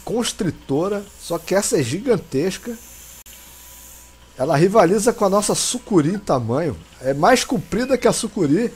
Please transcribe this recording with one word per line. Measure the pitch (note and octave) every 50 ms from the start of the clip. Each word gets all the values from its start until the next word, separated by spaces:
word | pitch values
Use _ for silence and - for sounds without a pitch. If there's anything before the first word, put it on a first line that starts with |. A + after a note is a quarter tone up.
| -
constritora, | - F3+ A#3 A#3 - - - A3 E3 - - - - C3+ C#3+ E3+ G3+ G#3 G3+ G#3 - - -
só | - - E3+ E3
que | E3 - F#3
essa | G3 G#3 - B3 F3+
é | C3+
gigantesca. | A2+ B2 F#3+ A3+ C#4 A3+ E3+ - - - C3+ D3+ F#3+ F#3 - - A#3+ A#3 A3+ - - - - - - - - - - - - - - - - - - - - - - - - - - - - - - -
Ela | - B2+ D3 D#3+ C#3
rivaliza | E3 G3 G3 A3+ G#3 F#3 F#3+ A3+ G3+ A#3+ A#3
com | - G#3+
a | G3
nossa | F#3 G#3 G3+ - G3
sucuri | - - - - B3 - - A3 E3+ D3 D3+ G3
em | G#3
tamanho. | - - D#3 C3 A#2 G#2+ A#2 C#3 F3 D#3+ G#2+ E2 E2 - - -
É | B2 C3 C3+
mais | C#3+ D#3+ G#3 B3+ B3 -
comprida | - C#4 G3+ D#3 - - G3+ B3+ B3+ C4+
que | B3 - A3+
a |
sucuri | F#3+ - - A3+ - A3 F3 C#3 C#3+ F#3+ A#3+ A#3 -